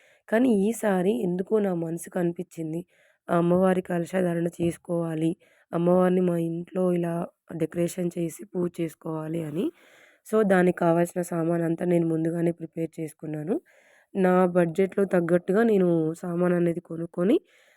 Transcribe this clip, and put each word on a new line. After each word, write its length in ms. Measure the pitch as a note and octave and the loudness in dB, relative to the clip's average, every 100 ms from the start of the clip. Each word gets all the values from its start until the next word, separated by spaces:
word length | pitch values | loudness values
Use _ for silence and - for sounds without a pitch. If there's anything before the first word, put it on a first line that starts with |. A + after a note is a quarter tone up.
| _ _ - | _ _ -2
కానీ 200 | A3 B3+ G#3 | 2 4 2
ఈసారి 540 | G3 A3+ G#3+ F#3 F3+ A#3 | 2 0 0 2 0 0
ఎందుకో 320 | F#3+ F3+ F#3+ A3 | -2 -4 -2 0
నా 120 | G3+ F3 | 0 -2
మనసుకు 420 | E3 E3+ - F#3 | -4 -6 -6 -2
అనిపించింది, 600 | F3 E3+ F3+ - D#3+ D#3+ F3+ _ _ _ - | -2 -2 -10 -10 -8 -8 -10 _ _ _ -2
ఆ 80 | F3 | 0
అమ్మవారి 440 | E3+ F3+ F#3+ F#3 | 2 4 4 2
కలశాధారణ 680 | F3+ F3 E3 F#3+ F3+ E3+ E3+ | -2 -4 -4 -2 0 0 -4
చేసుకోవాలి, 760 | - E3+ - - E3+ E3 D#3+ D#3+ F3+ _ _ _ | -2 -4 -4 -6 -4 -4 -2 -2 -4 _ _ _
అమ్మవారిని 500 | E3+ F3 F3+ F#3 F3+ | -2 2 4 4 2
మా 160 | F3+ E3+ E3 | 2 0 -2
ఇంట్లో 380 | E3 F3 F#3 F#3 | -6 -6 -2 0
ఇలా 200 | F3 E3+ E3+ F3 _ - D#3+ | 0 -2 -4 -8 _ -12 -6
డెకరేషన్ 540 | D#3+ F3 E3+ - F3 | -6 -2 -4 -2 -6
చేసి 300 | F3 E3+ - G#3 | -4 -6 -8 -10
పూజ 240 | F#3 F3 | -6 -6
చేసుకోవాలి 680 | - E3 - E3 D#3+ D#3 E3 | -4 -8 -8 -10 -8 -6 -6
అని. 220 | D#3 D3+ C#4+ - _ - - _ - | -6 -4 -6 -6 _ -20 -20 _ -2
So, 100 | G#3+ | 0
దానికి 360 | F#3+ F#3 F3+ F3+ | 4 4 4 4
కావాల్సిన 420 | E3+ E3 F3 F3+ | 2 2 2 -2
సామానంతా 600 | F3 E3+ E3 E3+ E3 E3 F3+ | -4 -2 -2 0 0 -2 2
నేను 220 | E3+ E3 | 2 2
ముందుగానే 440 | D#3+ D#3+ E3+ E3+ | 0 -2 0 -2
ప్రిపేర్ 400 | E3+ E3 - E3 | -2 -8 -8 -8
చేసుకున్నాను. 640 | - D#3 - D#3+ D3+ D3+ D4 - _ _ _ _ | -8 -12 -10 -10 -8 -4 -4 -6 _ _ _ _
నా 180 | G3 F#3 F3+ F#3 | 0 4 4 4
బడ్జెట్‌లో 560 | F3 E3+ D#3+ G3 - G3 | 4 2 2 -2 0 0
తగ్గట్టుగా 560 | F#3 E3 F3 - F#3+ | 2 2 2 2 2
నేను 240 | A#3 G3+ F3+ E3+ D#3 | 4 4 4 2 0
సామాను 420 | E3+ F3+ F3 F3+ F3 | -4 -6 0 2 2
అనేది 260 | E3+ E3 | 0 -2
కొనుక్కొని, 540 | - E3 E3+ - F#3 E4 - _ _ | -8 -10 -8 -2 0 0 -2 _ _